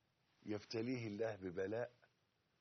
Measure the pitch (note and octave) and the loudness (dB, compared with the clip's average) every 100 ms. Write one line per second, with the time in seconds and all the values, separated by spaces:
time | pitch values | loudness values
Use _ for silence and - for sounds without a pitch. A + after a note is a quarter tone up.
0 | _ _ _ _ G#2 G#2 - A2+ A#2+ B2+ | _ _ _ _ -4 -2 0 0 2 0
1 | A2+ G2+ A2+ G2+ F#2+ F2 F#2+ A2+ B2 - | 0 0 0 0 -2 0 2 2 0 -6
2 | - _ _ _ _ _ | -20 _ _ _ _ _